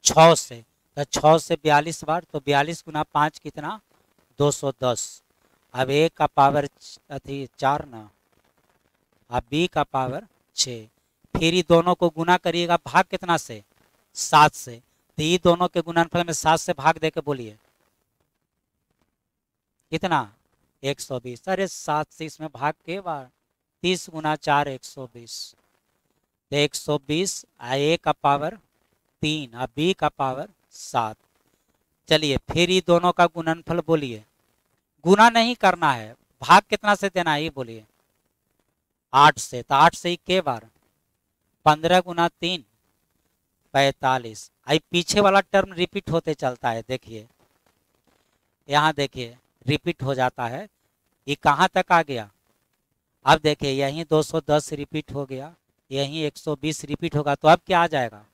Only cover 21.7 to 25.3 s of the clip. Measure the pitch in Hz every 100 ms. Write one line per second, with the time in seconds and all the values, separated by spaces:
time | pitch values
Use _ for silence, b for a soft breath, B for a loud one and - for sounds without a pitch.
21.7 | - - 151 156 _ 160 - 156 123 143
22.7 | - - 185 180 151 127 _ _ _ _
23.7 | _ 175 180 - 160 156 151 - 143 143
24.7 | 131 - - 127 120 117